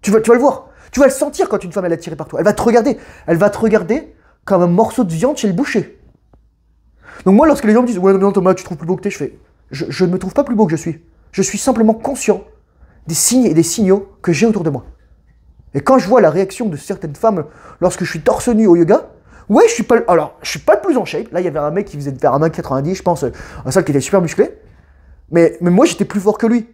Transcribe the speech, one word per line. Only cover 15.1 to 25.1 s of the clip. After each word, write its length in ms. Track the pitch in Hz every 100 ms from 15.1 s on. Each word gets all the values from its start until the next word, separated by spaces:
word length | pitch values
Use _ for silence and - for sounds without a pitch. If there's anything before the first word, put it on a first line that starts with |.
| _ _ _ _ _ -
Et 60 | 147
quand 180 | - 262
je 80 | 196
vois 140 | 254
la 100 | 175
réaction 380 | 175 196 - 226
de 80 | 143
certaines 400 | - 196 170 139
femmes 300 | 226 190 131 - - -
lorsque 240 | 175 -
je 60 | 175
suis 100 | 165
torse 260 | - - -
nu 220 | 220 220
au 80 | 170
yoga, 340 | 165 226 - _ _ - -
ouais, 160 | 214 453
je 60 |
suis 100 | 466
pas 140 | 202 247
le, 120 | -
alors, 300 | 170 151 -
je 80 | -
suis 100 | -
pas 160 | - -
le 40 |
plus 160 | 392 277
en 80 |
shape. 280 | - - -
Là, 80 | 170
il 40 |
y 40 | 180
avait 100 | 151
un 140 | 147
mec 140 | 175 202
qui 100 | 147
faisait 180 | 143
faire 200 | 135 143
un 40 | 135
mètre 160 | 160
quatre-vingt-dix, 400 | - - 131 147
je 80 | 185
pense, 220 | - 170 131 - - -
un 60 | -
sale 120 | 190
qui 60 | 175
était 100 | 139
super 220 | 127 196
musclé. 340 | 165 - 254 - - - _ _ _